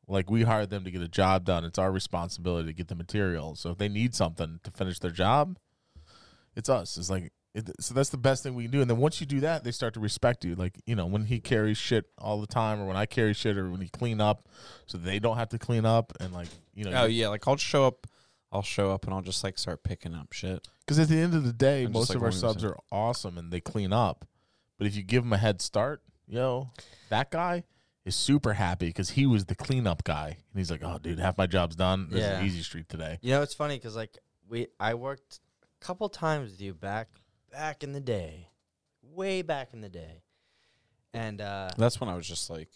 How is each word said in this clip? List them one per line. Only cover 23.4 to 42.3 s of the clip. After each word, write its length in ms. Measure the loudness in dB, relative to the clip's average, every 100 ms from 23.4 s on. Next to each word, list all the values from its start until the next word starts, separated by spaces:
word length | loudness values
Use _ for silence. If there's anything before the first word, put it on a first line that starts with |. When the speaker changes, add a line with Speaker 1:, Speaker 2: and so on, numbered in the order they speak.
| -6
Speaker 1:
they 80 | -6
clean 300 | -4 -2 2
up. 320 | 2 2 0 -10 _ _ _ _ -4
But 100 | -2
if 80 | -2
you 80 |
give 200 | 2 2
'em 100 | 4
a 40 | 4
head 240 | 4 2
start, 400 | 0 0 0 -4 _ _ -8
yo, 420 | -2 -2 -2 -6 -14 -20 -14 -2
that 220 | 0 0
guy 320 | 0 0 -2 -6 _ _ _ -4
is 80 | 0
super 380 | 4 4 4
happy 380 | 2 2 0 -2
'cause 180 | -2 0
he 140 | 4 6
was 200 | 6 4
the 100 | -4
cleanup 480 | -2 0 2 0
guy. 240 | -2 -2 -4
And 300 | -10 _ -4
he's 100 | -4
like, 100 | -4
"Oh, 140 | -6 -6
dude, 220 | -6 0
half 180 | 0 2
my 100 | 2
job's 280 | 4 2 2
done. 320 | 2 2 0
This 100 | 0
Speaker 3:
Yeah. 180 | 0 0
Speaker 1:
is 60 | -2
easy 180 | -2
street 240 | -6 -10 -10
today." 280 | -8 -8 -6
Speaker 3:
You 100 | 0
know, 100 | 0
it's 120 | 0
funny 260 | -2 -4 -4
'cause, 160 | -8 -10
like, 220 | -10 -14 _ _ -8
we, 200 | -6 -6 -2
I 140 | -2
worked 460 | -2 -6 -10 _ -20 _ _
a 220 | _ _ -10
couple 220 | -4 -6
times 420 | -2 0 0 -4
with 100 | -10
you 120 | -10
back, 360 | -8 -6 -6 -6 _ _ _ _
back 320 | -8 -8 -8
in 80 | -10
the 60 | -8
day, 480 | -4 -4 -4 -12 -20 _ _ _ _ _
way 400 | -16 -8 -4 -4
back 320 | -4 -6 -6
in 80 | -14
the 80 | -14
day. 320 | -14 -16 -18 _ _ _ _ _ _ _ _ _
And, 280 | -10 -8 -8
uh, 280 | -8 -6 -4 2
Speaker 2:
That's 220 | 2 2
when 100 | -6
I 60 | -6
was 120 |
just, 220 | -6